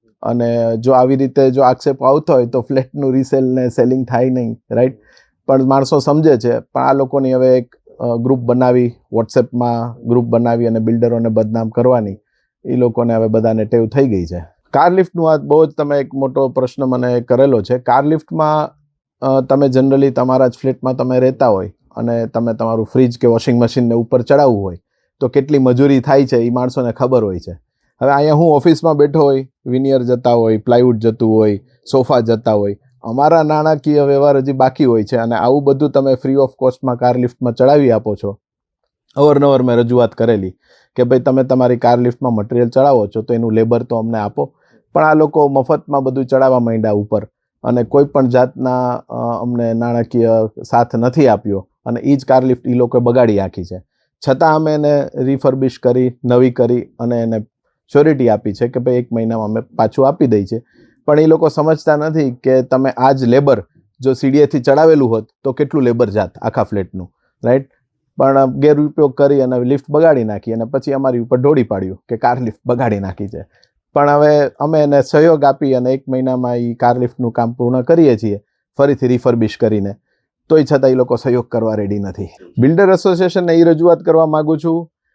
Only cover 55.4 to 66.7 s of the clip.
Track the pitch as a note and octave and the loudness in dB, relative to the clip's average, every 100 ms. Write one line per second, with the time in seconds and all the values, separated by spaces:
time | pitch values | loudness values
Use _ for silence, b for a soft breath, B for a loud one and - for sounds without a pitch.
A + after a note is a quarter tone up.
55.4 | C#3 C3+ C3 - B2+ B2 B2+ B2 A#2+ B2 | -2 0 -2 -2 0 0 -2 -2 0 2
56.4 | B2+ B2 A#2+ B2 - - A#2+ A#2+ A#2 A2 | 2 2 0 -2 -6 -8 -6 -4 -4 -4
57.4 | G#2+ _ _ _ _ C#3+ D3+ C#3 A#2+ G#2+ | -8 _ _ _ _ 2 2 2 2 0
58.4 | G#2+ G2+ B2 B2+ B2 B2 B2 A#2 A2+ A2+ | -2 -4 -4 -2 -2 -2 -2 -4 -4 -4
59.4 | G#2+ A2 - - A2 - C3+ D3 C#3 G#2+ | -4 -6 -6 -4 -2 0 0 2 0 0
60.4 | G2 A2+ - b b b - D3+ D#3+ D#3+ | -2 -8 -12 b b b 0 2 4 4
61.4 | D#3+ D#3 D3+ D#3 - D3 D3+ D#3 C#3 B2 | 0 0 -2 -2 0 -2 -2 -2 -4 -2
62.4 | C3 C3 B2 C3 C3+ B2 C3 C#3 A#2+ C3 | 0 0 2 -2 -2 0 0 2 2 2
63.4 | C#3+ A2+ - _ _ - C3 B2+ C#3 C#3+ | 2 0 -2 _ _ -6 -2 -2 0 2
64.4 | C#3+ D3 C3 C#3 D#3+ D#3 B2 A2+ G#2+ _ | 2 2 2 4 4 4 2 -2 -6 _
65.4 | C3+ B2+ C#3+ D#3 B2 A#2 A#2 G#2 F#2 - | -6 -4 -2 0 0 0 0 -2 -4 -6
66.4 | A2 A#2+ G2+ | -6 -4 -4